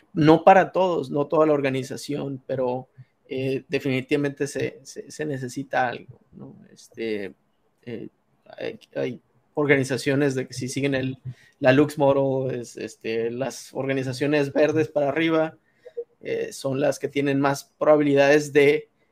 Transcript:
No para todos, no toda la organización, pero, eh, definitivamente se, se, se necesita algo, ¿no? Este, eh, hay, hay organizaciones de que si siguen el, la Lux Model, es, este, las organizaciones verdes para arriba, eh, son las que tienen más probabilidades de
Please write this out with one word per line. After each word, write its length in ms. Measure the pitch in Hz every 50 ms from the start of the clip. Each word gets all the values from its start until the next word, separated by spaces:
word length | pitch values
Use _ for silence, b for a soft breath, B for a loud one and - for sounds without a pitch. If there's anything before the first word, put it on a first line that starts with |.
| B B -
No 300 | 170 147 151 160 165 -
para 280 | 190 190 190 170 147
todos, 400 | - 175 185 185 170 156 139 131
no 160 | 151 143 143 143
toda 180 | 165 156 156
la 80 | 156 151
organización, 880 | 139 135 135 131 131 127 135 131 120 - - 143 143 139 139 139 131 - -
pero, 400 | 135 131 127 123 123 131 127 - _ b 127 b b b _ -
eh, 360 | 131 131 131 135 135 127 - -
definitivamente 800 | 139 135 - 135 127 131 127 - 151 147 143 143 139 - 143 139
se, 320 | - 131 131 127 - -
se, 300 | 135 - - - - 139
se 140 | - - 156
necesita 640 | 151 139 131 131 123 - 147 131 - - 135 127 120
algo, 320 | 120 117 - - - _ _ _
¿no? 240 | - - 135 135 - - - - _
Este, 640 | - - - _ 113 113 113 107 101 101 92 - _ _ _ _ _ _ _ _ _ _
eh, 260 | 120 117 101 - - _ _ _ _ _ _ _ - - -
hay, 220 | - 113 - - _ _ -
hay 260 | 143 139 131 123 - _ _ _ _ _ _ _
organizaciones 800 | 156 147 139 147 135 131 131 139 117 - 147 135 139 147 139 131
de 120 | 131 127 -
que 60 | 127
si 140 | 127 127 127
siguen 260 | - 139 135 139 135
el, 240 | 131 131 131 127 - - 127 B B B B B B
la 120 | 139 127
Lux 260 | 131 139 151 143 - 156
Model, 640 | 143 139 135 139 139 135 135 135 131 131 131 123
es, 180 | 117 - - -
este, 540 | - 110 - - - 110 113 113 113 117
las 380 | 120 123 131 123 117 - - - -
organizaciones 760 | 139 131 135 135 135 127 131 127 123 147 143 151 147 143 139 135
verdes 360 | - 151 151 151 160 156 156
para 200 | - 147 143 139
arriba, 460 | 135 160 165 165 160 160 156 160 160 - B B B B B B B 480 466 - _ _
eh, 300 | - - 131 120 131 127
son 280 | - - - 139 131 135
las 200 | 143 143 135 -
que 80 | - 135
tienen 320 | - 139 139 143 139 139
más 320 | 143 139 143 139 - _ _ -
probabilidades 720 | 151 151 151 151 151 147 139 139 139 139 147 151 147 147
de 380 | 135 147 139 143 151 151 151 - _ _ _ _